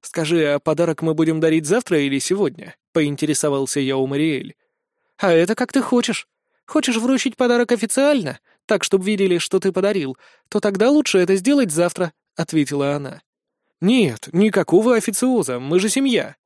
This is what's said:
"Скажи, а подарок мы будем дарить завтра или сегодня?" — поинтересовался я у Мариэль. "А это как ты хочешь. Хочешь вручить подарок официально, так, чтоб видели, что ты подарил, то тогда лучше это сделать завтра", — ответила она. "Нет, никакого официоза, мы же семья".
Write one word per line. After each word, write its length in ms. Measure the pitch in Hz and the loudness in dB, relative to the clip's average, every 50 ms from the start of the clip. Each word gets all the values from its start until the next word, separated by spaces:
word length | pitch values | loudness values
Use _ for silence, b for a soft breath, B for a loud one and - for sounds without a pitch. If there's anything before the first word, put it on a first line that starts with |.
"Скажи, 420 | - - - 170 160 151 170 170 156 | -20 -8 -6 -4 -2 0 2 2 2
а 140 | 147 143 143 | 2 0 0
подарок 440 | _ 160 156 151 175 165 151 - 165 | _ -2 0 2 0 0 0 -2 -2
мы 100 | 160 156 | -2 0
будем 260 | 156 160 160 160 160 | 2 0 0 2 0
дарить 260 | 160 160 156 160 151 | 0 2 2 0 0
завтра 340 | 143 190 247 240 - 175 151 | 0 -2 -2 0 0 0 0
или 200 | 143 139 139 135 | 0 0 -2 -4
сегодня?" — 560 | - - 185 202 202 139 - - - 165 - _ _ _ | -2 -2 -2 0 -2 -4 -4 -8 -20 -20 -20 _ _ _
поинтересовался 880 | _ 170 151 147 143 135 156 151 147 - - 147 139 135 139 - - 147 | _ -2 0 0 -2 -2 -2 -2 -2 0 0 0 0 0 -2 -2 -2 -2
я 180 | 135 131 135 | -2 -2 0
у 100 | 135 131 | -2 -2
Мариэль. 480 | 135 139 143 156 160 147 127 - - - _ _ _ _ _ _ _ _ _ _ _ _ | -2 -2 -2 -2 -2 -2 -4 -8 -12 -18 _ _ _ _ _ _ _ _ _ _ _ _
"А 140 | _ - 190 | _ 0 4
это 240 | 170 165 170 180 226 | 4 4 4 2 0
как 160 | - 247 - | -4 -4 -2
ты 100 | - 269 | -2 -2
хочешь. 460 | 247 - 254 240 240 - 208 - - _ _ _ _ _ _ _ _ | 0 2 0 0 0 -2 -6 -6 -8 _ _ _ _ _ _ _ _
Хочешь 320 | - - 311 - 262 233 | -4 0 2 2 2 2
вручить 400 | 226 220 247 269 254 - 262 - | 0 0 0 0 0 -2 -4 -2
подарок 340 | - 254 240 240 240 240 - | 0 0 2 2 2 2 0
официально, 680 | 240 220 226 220 - 269 277 294 294 262 175 135 127 - _ _ _ _ _ | 0 -2 0 -4 0 0 2 2 2 0 -2 -6 -8 -10 _ _ _ _ _
так, 180 | - 220 190 - | -2 -2 0 2
чтоб 200 | - - 196 180 | 0 0 0 2
видели, 340 | 202 214 190 196 190 180 | 0 0 2 2 2 2
что 220 | 170 - - - 190 | 0 -2 -2 -2 0
ты 120 | - 196 | 0 0
подарил, 460 | 175 190 185 202 208 196 147 131 127 b b b b b b b | -2 0 0 0 0 -2 -4 -4 -8 b b b b b b b
то 100 | - 208 | -6 -2
тогда 300 | - 208 196 185 214 254 | -2 -2 0 2 2 4
лучше 300 | 294 302 277 - - 190 | 4 2 2 2 2 2
это 160 | 180 175 190 | 4 4 2
сделать 360 | 196 180 247 294 285 254 180 | 0 2 2 2 2 2 0
завтра", — 420 | 143 165 175 175 - - 185 165 _ _ _ _ _ | 0 0 -2 -2 -2 -4 -6 -6 _ _ _ _ _
ответила 600 | - 165 - - 156 143 131 147 143 139 143 143 | -8 -8 -2 0 -2 0 0 -2 -4 -2 -2 -4
она. 260 | 147 143 131 139 147 _ _ _ _ _ _ _ _ _ _ _ _ | -4 -6 -10 -14 -18 _ _ _ _ _ _ _ _ _ _ _ _
"Нет, 480 | 170 190 254 262 208 139 113 - - - | 0 2 2 4 2 0 -2 -6 -14 -4
никакого 640 | - 175 208 220 180 196 160 - 165 190 220 247 240 | 0 2 2 4 2 0 0 4 2 4 4 4 2
официоза, 640 | 220 - - 196 - 247 262 254 226 160 - 123 123 | 2 0 -2 -4 -2 0 0 0 0 -2 -2 -6 -8
мы 200 | 131 139 165 185 | -4 0 0 0
же 80 | 190 | 0
семья". 480 | 220 - 269 277 269 240 175 - - - _ _ | 0 0 0 0 0 0 0 -2 -4 -12 _ _